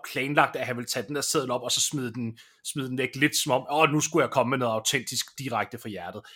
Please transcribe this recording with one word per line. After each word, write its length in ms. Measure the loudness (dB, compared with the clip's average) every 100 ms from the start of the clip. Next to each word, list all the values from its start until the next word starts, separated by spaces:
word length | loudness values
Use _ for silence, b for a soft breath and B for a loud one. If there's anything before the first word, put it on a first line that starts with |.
| -2
planlagt, 440 | -4 2 4 4 2
at 100 | -4
han 100 | -4
ville 100 | -4
tage 200 | -4 -4
den 80 | -4
der 60 |
seddel 300 | 0 0 0
op, 100 | -2
og 100 | -2
så 100 | 0
smide 320 | 0 -2 -4
den, 240 | -6 -8 -8 b b
smide 240 | -10 -6 -4
den 100 | -2
væk 180 | -2 2
lidt 200 | 2 2
som 160 | 2
om, 140 | 2 2
"Åh, 200 | 4 4
nu 80 | 4
skulle 240 | 2 2
jeg 80 | 4
komme 180 | 2 2
med 80 | 2
noget 160 | 0
autentisk 680 | 0 0 -2 -2 -4 -6 -8
direkte 380 | -4 -2 -2 -6
fra 120 | -10
hjertet." 320 | -10 -10 -12 -14